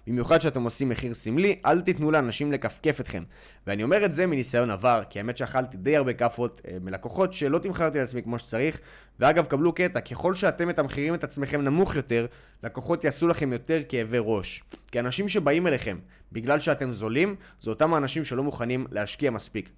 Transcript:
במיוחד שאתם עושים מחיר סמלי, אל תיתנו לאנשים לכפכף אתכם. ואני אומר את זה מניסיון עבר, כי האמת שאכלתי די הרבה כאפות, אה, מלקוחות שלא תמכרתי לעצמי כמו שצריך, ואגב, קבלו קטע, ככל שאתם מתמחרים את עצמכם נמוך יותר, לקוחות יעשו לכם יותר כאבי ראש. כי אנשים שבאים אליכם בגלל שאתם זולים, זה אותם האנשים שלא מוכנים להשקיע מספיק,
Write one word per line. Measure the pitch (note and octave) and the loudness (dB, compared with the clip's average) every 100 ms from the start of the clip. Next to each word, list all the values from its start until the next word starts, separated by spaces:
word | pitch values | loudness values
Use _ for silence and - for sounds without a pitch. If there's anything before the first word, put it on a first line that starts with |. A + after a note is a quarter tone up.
| - | -4
במיוחד | B2 A#2+ E3 | 0 4 4
שאתם | D#3+ B2+ | 4 0
עושים | A#2 - C3 | 0 2 0
מחיר | A2 B2+ | -2 -4
סמלי, | A#2 A2 C#3 G3+ - C#3 | -2 0 2 2 2 4
אל | E3+ | 4
תיתנו | F3+ E3 D3+ | 2 0 2
לאנשים | D#3 B2 - D3 | 2 2 -2 -2
לכפכף | C#3 A2 - D#3 C#3 | -2 -4 -2 -2 -2
אתכם. | A#2 F#2 E2 - - - G2 | -4 -10 -12 -18 -20 -10 -4
ואני | G2+ | -2
אומר | A#2+ G#3 G3+ | 2 2 2
את | |
זה | D3 F#3 | 2 0
מניסיון | C#3 A#2+ A#2+ A#2+ | 0 0 2 2
עבר, | F#2+ B2 A2+ F#2+ | 2 2 2 0
כי | G2+ | -6
האמת | A2 A#2+ | -6 -6
שאכלתי | A#2+ C3 B2 F#2+ | -4 -2 -4 -4
די | A2+ D3+ | 0 2
הרבה | B2+ | 2
כאפות, | A#2 A#2 A#2 A#2+ - - | 2 0 0 -4 -6 -12
אה, | F2+ | -10
מלקוחות | F#2 F#2+ A#2+ - F#3 | -8 -8 -6 0 0
שלא | - C#3 E3+ | 0 0 0
תמכרתי | G3 F3 D#3+ D3+ | -2 -2 0 0
לעצמי | B2 B2 | -4 -4
כמו | A2+ A#2+ | -6 -8
שצריך, | - A2+ D#3 - - - - - | -4 -2 -2 -4 -12 -20 -18 2
ואגב, | C3+ E3 - | 4 4 2
קבלו | C#3 E3+ | 2 2
קטע, | E3 F3+ B2 | 2 0 -2
ככל | - B2 F3 F#3 | -6 -4 -2 0
שאתם | F#3 D#3+ E3+ | 0 0 0
מתמחרים | E3+ C#3 C#3 D3+ | 0 -2 -2 -2
את | E3+ | -2
עצמכם | C#3+ C3+ C#3 D3 | -4 -4 -2 0
נמוך | C#3 D#3+ G3 D3+ | 2 4 2 0
יותר, | - A#2 A#2+ - - - | 0 0 0 -8 -20 -14
לקוחות | A#2 B2+ C#3 E3+ | -12 -6 -2 0
יעשו | D3+ - E3+ | 0 2 2
לכם | E3 C#3 | 2 0
יותר | A#2+ - D#3+ C#3+ | -2 -2 -2 0
כאבי | B2 A2 A#2+ | -4 0 0
ראש. | A2 G#2 F2+ - - - - | 0 0 -2 -10 -16 -20 -8
כי | A#2+ | -4
אנשים | B2 D#3 G3+ | -2 -2 -2
שבאים | G3 C#3+ D#3+ F3 | 0 2 2 2
אליכם | C3 A2 F2 - - - | 0 -2 -8 -12 -20 -12
בגלל | A#2 A#2+ D3 | -4 0 2
שאתם | E3 D3 C3 | 2 0 -2
זולים, | G#2+ A2 C3 G3 F#3+ - - | -4 -2 0 0 -2 -14 -10
זה | A2 | -4
אותם | A2 D#3+ | 2 2
האנשים | D#3+ C3+ D#3+ | 2 0 -2
שלא | C#3 C3 | -4 -2
מוכנים | C#3+ B2 A#2+ B2+ B2+ | -2 -2 -2 -2 -4
להשקיע | G#2 G#2 - C#3 | -4 -4 -2 -2
מספיק, | A2 - G#2+ - | 0 -4 -6 -10